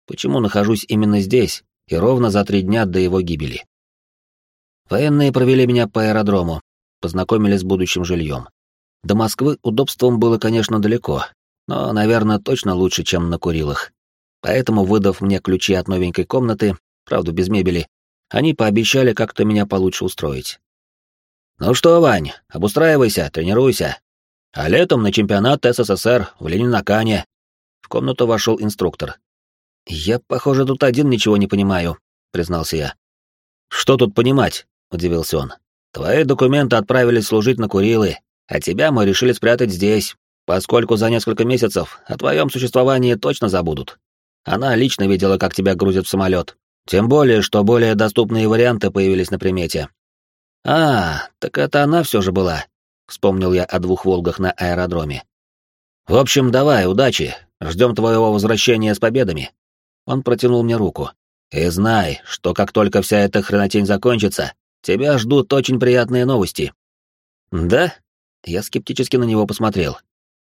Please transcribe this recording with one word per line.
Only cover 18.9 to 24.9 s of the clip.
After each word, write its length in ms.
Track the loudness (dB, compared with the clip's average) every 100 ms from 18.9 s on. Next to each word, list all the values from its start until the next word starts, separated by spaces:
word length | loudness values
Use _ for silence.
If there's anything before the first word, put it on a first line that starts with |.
| 2 2
как-то 300 | 2 -4 -2
меня 220 | 0 0 0
получше 400 | 0 0 -2 -6
устроить. 540 | -6 -6 -6 -10 -16 _ _ _ _ _ _ _ _ _ _
"Ну 160 | -2 2
что, 240 | 4 6
Вань, 320 | 4 2 -2 -12 _
обустраивайся, 800 | -4 -2 2 2 4 2 0 -4
тренируйся. 680 | -4 0 2 2 2 -4 -6 _ _ _ _ _
А 140 | -6 0
летом 340 | 2 2